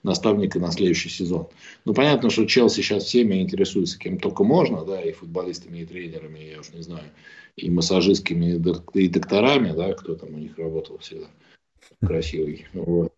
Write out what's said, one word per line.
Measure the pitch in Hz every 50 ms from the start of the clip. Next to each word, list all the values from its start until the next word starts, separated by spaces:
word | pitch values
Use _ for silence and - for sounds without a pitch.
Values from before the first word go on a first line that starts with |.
наставника | - 98 90 - - 110 104 104 98 - - 92
на | 90 85
следующий | 82 - 98 90 82 - - -
сезон. | - - 92 85 90 80 - - - - - - - _ _
Ну, | 110 101
понятно, | 123 135 151 147 117 123 113
что | - 110 110
Челси | - - 131 120 107 - 104
щас | 98 - 107 101 -
всеми | - - 120 120 107 95 95
интересуется, | 92 92 92 95 98 92 - 107 87 82 - -
кем | - 90 92 85
только | - - - - 98
можно, | 110 147 185 160 120 113 85 80
да, | 95 98 92
и | 85 82
футболистами, | - - 92 82 82 90 90 90 85 - - - 85 85
и | 85
тренерами, | 82 87 90 90 82 80 80 80 78 80 78 78 78
я | 78 78
уж | 73 -
не | 80 85
знаю, | 82 82 85 80 76 76 _ _ - - - - - - _
и | - - 85
массажистками, | 87 90 85 - 95 92 85 98 95 - - - 85 85 85 85 87
и | 85
док-, | 82 92 85 85 - - -
и | 98 95 90
докторами, | 90 98 - - - 101 113 131 143 139 117 90 80
да, | 101 95 98
кто | - - - - 82
там | 82 - 80 76
у | 76
них | 78 - - -
работал | 82 80 80 80 80 - - -
всегда | - - 80 80 78 - _ _ _ _ _ _ _ _ _ _ _ _ _ _
красивый. | 113 87 85 82 80 - - 80 78 76 73 - - -
Вот. | - 92 170 165 170 85 82 - _